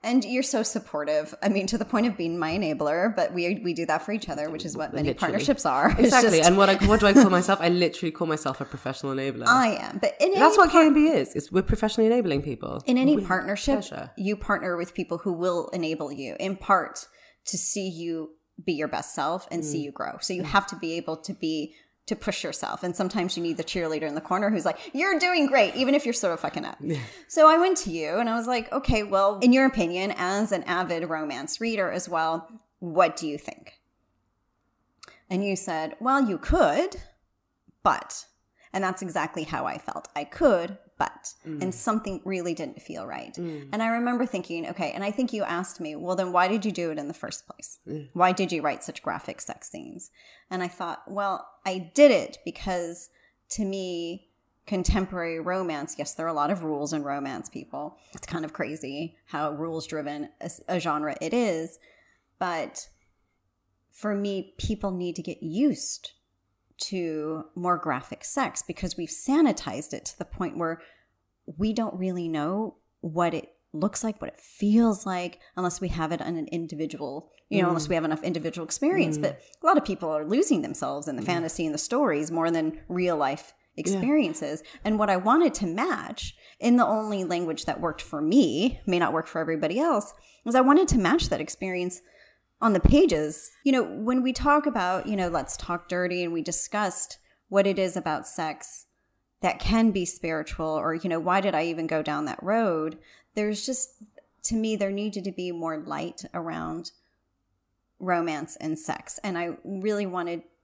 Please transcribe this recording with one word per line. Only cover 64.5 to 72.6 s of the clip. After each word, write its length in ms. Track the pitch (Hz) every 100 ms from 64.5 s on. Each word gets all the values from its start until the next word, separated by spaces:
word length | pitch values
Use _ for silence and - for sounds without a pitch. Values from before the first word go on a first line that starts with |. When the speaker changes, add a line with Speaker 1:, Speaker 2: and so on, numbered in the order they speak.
| -
Speaker 1:
people 340 | - 208 202
need 240 | 180 180 170
to 40 |
get 200 | 165 -
used 680 | 165 175 285 - - - - _ _ _ _ _ _ _
to 680 | - 190 170 156 151 160 -
more 220 | 180 175 175
graphic 460 | 165 131 - -
sex 380 | - - 240 -
because 340 | - - 180
we've 140 | - 160
sanitized 840 | - - 285 294 151 - 120 -
it 120 | -
to 120 | - -
the 80 |
point 320 | - - 180 -
where 240 | 165 165 - _ _ _ _ _ - 151
we 160 | 214
don't 240 | 226 226 185
really 300 | 185 180 165
know 500 | 156 151 196